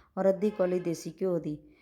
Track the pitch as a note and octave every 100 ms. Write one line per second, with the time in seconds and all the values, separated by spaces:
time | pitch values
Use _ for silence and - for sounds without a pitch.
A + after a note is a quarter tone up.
0 | _ - F#3+ F#3+ G#3 G#3 F#3 F3+ F3 D#3+
1 | E3+ D#3+ F#3 F3 D#3 D3+ - _